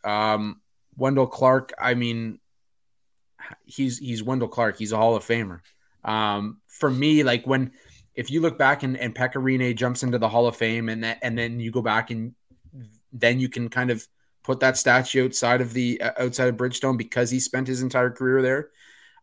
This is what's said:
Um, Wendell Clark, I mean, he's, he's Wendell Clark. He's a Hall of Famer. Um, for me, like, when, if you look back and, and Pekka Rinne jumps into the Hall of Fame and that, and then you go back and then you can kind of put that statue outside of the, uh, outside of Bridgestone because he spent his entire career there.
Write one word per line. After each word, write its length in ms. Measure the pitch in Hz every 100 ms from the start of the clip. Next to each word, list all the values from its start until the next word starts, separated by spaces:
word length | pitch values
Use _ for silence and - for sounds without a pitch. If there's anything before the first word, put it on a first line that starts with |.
Um, 580 | 104 104 107 107 107 - _ _ _ -
Wendell 300 | 131 135 127
Clark, 480 | - 131 131 131 -
I 160 | 123
mean, 440 | 123 120 117 113 - _ _ _ _ _ _ _ _ _ - - -
he's, 340 | _ - 135 123
he's 240 | 135 117
Wendell 260 | 110 131 117
Clark. 300 | - 113 98
He's 140 | 107
a 40 | 110
Hall 200 | 113 113
of 80 |
Famer. 360 | - 117 104 82 - _ _ _
Um, 560 | - 110 107 101 104 - _
for 200 | - 147
me, 360 | 127 147 151
like, 200 | 135 120 123
when, 260 | 131 127 - - - _
if 160 | - 120
you 100 | 151
look 180 | 165 165
back 260 | 135 143
and, 120 | 135 131
and 160 | 120
Pekka 300 | 110 127 135
Rinne 320 | 131 131 127
jumps 300 | 113 123 123
into 140 | 127 120
the 100 | 110
Hall 180 | 117 120
of 80 |
Fame 340 | 113 113 113 113
and 140 | 113
that, 160 | 113 117
and 140 | 123 117
then 220 | 117 117
you 140 | 113
go 100 | 123
back 280 | 113 110 117
and 220 | 113 113 - _ _ - 139 113 107 _
then 280 | 123 117 123
you 80 | 127
can 220 | 123 117
kind 200 | 127 123
of 160 | 117 - _ _ _
put 160 | - 131
that 160 | 131 127
statue 480 | - 123 131 131
outside 360 | 131 - 120 127
of 120 | 123
the, 280 | 120 123 123
uh, 240 | 113 -
outside 220 | 127 127 127
of 100 | 117
Bridgestone 400 | 123 127 135 127
because 320 | 113 123 120
he 120 | 127
spent 260 | 127 127 131
his 160 | 127
entire 280 | 131 127 123
career 300 | 123 131 135
there. 280 | 127 135 151 _ - - - _